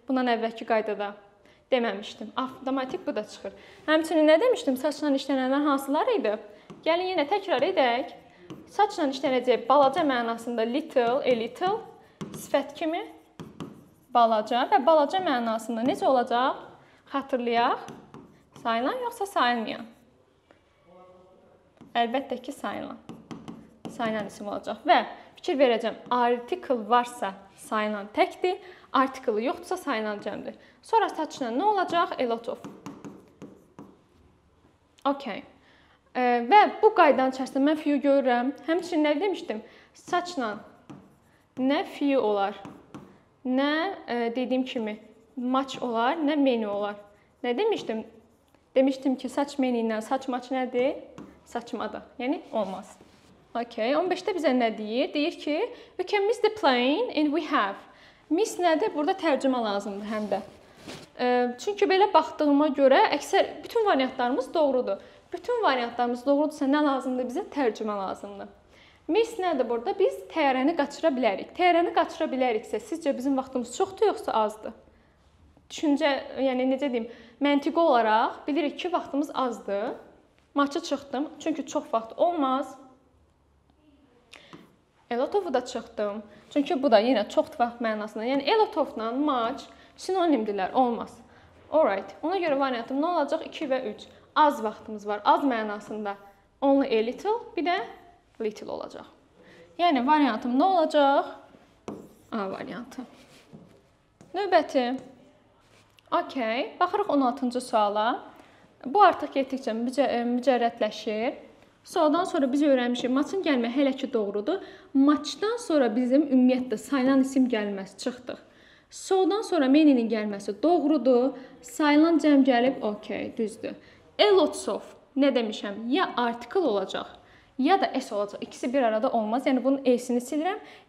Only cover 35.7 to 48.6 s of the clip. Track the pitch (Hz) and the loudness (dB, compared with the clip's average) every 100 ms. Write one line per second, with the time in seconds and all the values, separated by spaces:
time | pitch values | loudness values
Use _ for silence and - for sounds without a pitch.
35.7 | _ _ _ _ - 247 240 233 415 339 | _ _ _ _ -2 2 2 6 6 6
36.7 | - 427 427 311 247 262 262 254 269 277 | 6 4 6 6 6 2 -2 -4 0 2
37.7 | 311 294 285 285 277 254 240 247 285 - | 2 0 0 4 4 4 2 0 -4 -2
38.7 | 339 359 311 302 302 403 359 - 214 - | -2 0 0 2 2 0 -4 -6 -10 -10
39.7 | - - _ - 349 349 - 226 208 - | -20 -20 _ -4 -4 -4 -4 -6 -6 -12
40.7 | - - - - _ _ _ _ - 262 | -20 -20 -20 -20 _ _ _ _ -4 0
41.7 | 302 - - 285 269 214 202 196 214 - | 0 -2 -2 2 2 2 2 0 -4 -14
42.7 | - - - - - _ _ 254 254 285 | -18 -20 -20 -20 -20 _ _ -4 0 0
43.7 | 302 370 381 - 240 233 233 247 254 254 | 0 -2 -6 -6 -4 -2 -2 -2 -2 -2
44.7 | 247 214 214 - - _ - 247 262 269 | -4 -6 -8 -14 -20 _ -8 -2 -2 -2
45.7 | - 247 226 240 330 285 302 269 233 208 | -6 -4 0 0 0 0 2 2 2 0
46.7 | 202 208 208 - _ _ _ 240 240 440 | -4 -4 -6 -14 _ _ _ -4 0 0
47.7 | 370 - 220 - - - _ _ _ | -2 -4 -8 -8 -16 -20 _ _ _